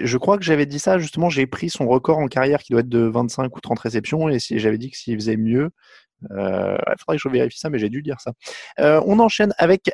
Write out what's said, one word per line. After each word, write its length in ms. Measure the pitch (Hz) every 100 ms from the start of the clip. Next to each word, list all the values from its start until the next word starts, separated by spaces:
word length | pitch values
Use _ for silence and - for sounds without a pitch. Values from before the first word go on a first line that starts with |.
je 160 | 123 123
crois 180 | - 202
que 40 |
j'avais 220 | 170 151 143
dit 140 | 143
ça, 180 | - 185
justement, 320 | 156 - 170
j'ai 160 | 139 131
pris 240 | - 170
son 180 | - 123
record 300 | 127 127 156
en 100 | 139
carrière 360 | 127 135 143
qui 80 | -
doit 80 | 117
être 100 | 123
de 120 | 117
vingt-cinq 540 | 113 117 120 - 131 -
ou 40 |
trente 180 | - 120
réceptions, 500 | 117 113 - 156 160
et 100 | 127
si, 180 | - 113
j'avais 220 | 110 110
dit 100 | 127
que 80 | -
s'il 160 | - 110
faisait 220 | 107 110
mieux, 320 | 110 123 160 - _ - _ _ 104
euh, 440 | 98 95 95 95 98 -
il 80 | -
faudrait 180 | - 156
que 40 |
je 60 | 139
vérifie 300 | 123 123 -
ça, 100 | 156
mais 80 | 135
j'ai 120 | 104
dû 120 | 127
dire 180 | 147 131
ça. 120 | 123 - - - - -
Euh, 200 | 147 156 -
on 140 | 208
enchaîne 340 | 226 - 208 -
avec 320 | 170 190 -